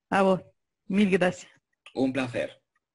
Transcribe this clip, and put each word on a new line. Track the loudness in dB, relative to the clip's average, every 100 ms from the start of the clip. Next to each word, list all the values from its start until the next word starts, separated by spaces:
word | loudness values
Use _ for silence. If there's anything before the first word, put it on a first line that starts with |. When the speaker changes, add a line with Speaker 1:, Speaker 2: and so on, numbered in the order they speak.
| _
Speaker 1:
A | 0
vos. | 2 0 -4 _ _ _ _
Mil | 0 2
gracias. | 2 0 -2 -14 _ _ _ -16
Speaker 2:
Un | -2 -2
placer. | -2 -6 -6 -8 -10 _ _ _